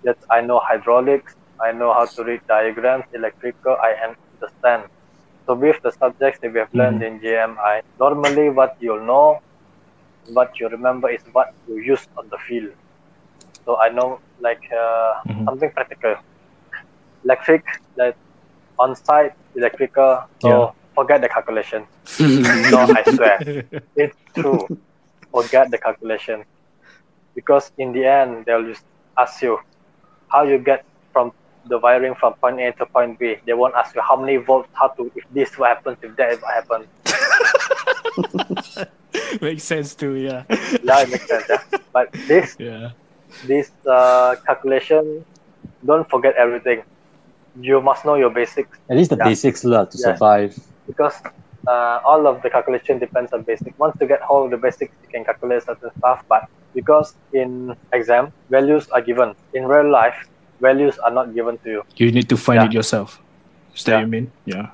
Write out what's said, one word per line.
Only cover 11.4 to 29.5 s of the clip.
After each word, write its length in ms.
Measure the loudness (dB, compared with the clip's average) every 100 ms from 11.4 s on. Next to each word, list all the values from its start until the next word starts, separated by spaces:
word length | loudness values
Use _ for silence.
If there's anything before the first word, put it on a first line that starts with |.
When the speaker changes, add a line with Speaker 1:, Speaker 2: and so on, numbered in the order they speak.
| -2 -6 -14
Speaker 1:
you 80 | -10
use 240 | -2 -2 -4 -20
on 140 | -16
the 80 | -16 -10
field. 240 | -10 -10 -18 _ _ _ _ _ _ -20 -16 -6
So 100 | 0
I 80 | 0
know, 320 | 0 -4 -6 _ _
like, 200 | -6 -6 -8
uh, 480 | -4 -2 -2 -2 -4 -8
Speaker 2:
Mm-hmm. 160 | -6
Speaker 1:
something 260 | -6 -4 -6
practical. 440 | -6 -10 -6 -6 -6 _ _ _ _ _ -20 -20 _ _ _
Electric, 400 | 0 0 2 2 0 -16 _ -2
like, 200 | -2 -2 _ _ _ _ _ -2
on-site, 540 | 0 0 2 2 2 -4 _ -4
electrical, 680 | -4 -2 -2 2 4 2 -4 _
so 80 | 2
Speaker 2:
Yeah. 220 | 4 2 -4 _
Speaker 1:
forget 260 | -4 2 2
the 40 | 2
calculation. 540 | -2 -4 -6 -6 -10 -12 _
Speaker 3:
<laughs> 160 | -14 0 2 4 2 2 4
Speaker 1:
No, 120 | 6 6
I 80 | 6 4
swear. 280 | 4 4 2 -2 -8 -10
Speaker 2:
<laughs> 240 | -14 _ -2
Speaker 1:
It's 200 | -2 -4 _ -4
true. 320 | -2 -2 -4 -12 _ _ _ _ _
Forget 380 | -4 2 4 4
the 60 | 0
calculation. 640 | -4 -6 -8 -8 -6 -10 -12 _ _ _ _ _ _ _ _
Because 380 | -12 2 2 0 -10
in 140 | -6
the 120 | 0
end, 400 | 2 2 2 -4
they'll 200 | -2 -2 -2
just 160 | -12 _ _ _ -2
ask 240 | -2 -2
you 160 | -4